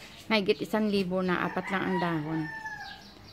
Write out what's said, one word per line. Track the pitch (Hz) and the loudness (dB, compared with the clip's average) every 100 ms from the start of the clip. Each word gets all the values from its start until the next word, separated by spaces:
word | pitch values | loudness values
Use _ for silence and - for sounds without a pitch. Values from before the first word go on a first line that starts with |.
| - - - | -18 -12 0
Mahigit | 220 190 208 | 2 4 2
isang | 196 214 214 | 2 2 4
libo | 196 180 185 | 2 2 2
na, | 185 180 170 | 2 2 2
apat | 190 180 | -2 -2
lang | 190 185 | 0 2
ang | 185 | 2
dahon. | 175 160 151 160 156 - - - - - - - - | 2 0 0 -2 -2 -6 -10 -10 -12 -14 -18 -20 -20